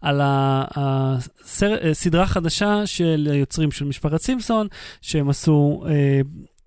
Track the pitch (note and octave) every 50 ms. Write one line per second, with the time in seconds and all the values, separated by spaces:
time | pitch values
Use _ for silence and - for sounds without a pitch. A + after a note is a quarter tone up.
0 | - D3+ C#3+ C#3+ C#3+ C#3 C#3 C#3 C3+ C#3 C3+ C3+ C3+ - - C#3+ C#3 C3+ C3+ C3+
1 | C3+ C3+ C3+ B2+ B2+ - - _ - - - - G3 G3+ G#3+ - - D#3+ D#3 -
2 | - F3+ D#3+ E3+ F#3 F#3+ - F#3+ E3 E3 - - G#3 G#3 G#3 G#3 G#3 F#3+ - -
3 | F3 E3 D#3+ D3+ D3 D3 C#3+ C#3+ C#3 - - - D#3+ D3+ C3+ - C#3+ C#3+ C3+ -
4 | - D3+ D3+ D#3+ - - C4 B3+ G#3+ - A#3 A3 G#3+ G3+ - - - - - -
5 | - - - D#3 C#3+ C#3 C#3 - - E3 D#3 D3 D3 D3 D3 - - D#3+ D3+ D3
6 | C#3+ C#3 C#3 C3+ C3+ C#3 D#3 E3 - - _ _ -